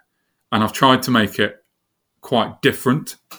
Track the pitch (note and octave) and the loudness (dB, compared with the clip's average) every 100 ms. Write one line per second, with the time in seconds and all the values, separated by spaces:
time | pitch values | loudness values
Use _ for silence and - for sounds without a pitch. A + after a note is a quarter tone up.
0 | _ _ _ _ _ A2 G#2+ - C3+ C3 | _ _ _ _ _ -2 -2 2 4 4
1 | C3 A#2+ G2+ - G#2 - _ _ _ _ | 2 0 0 -2 -4 -6 _ _ _ _
2 | _ _ - B2 G#2 - C3+ A2 C3+ B2+ | _ _ -4 -4 -2 -2 -2 0 0 -2
3 | - - _ | -4 -16 _